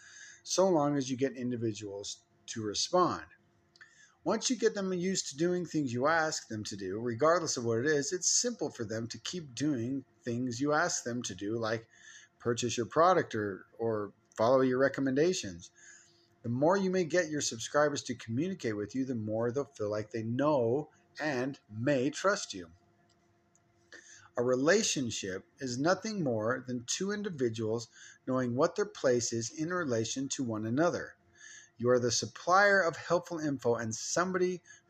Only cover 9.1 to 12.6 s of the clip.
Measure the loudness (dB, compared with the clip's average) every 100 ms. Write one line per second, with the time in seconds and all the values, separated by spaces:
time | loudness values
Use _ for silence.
9.1 | -8 -8 -8 -8 -4 -2 0 -2 -4 -8
10.1 | _ -6 -2 -2 -2 2 2 2 -2 -4
11.1 | -4 -6 -6 -4 -2 0 -2 -6 -20 -20
12.1 | -20 -20 _ -2 0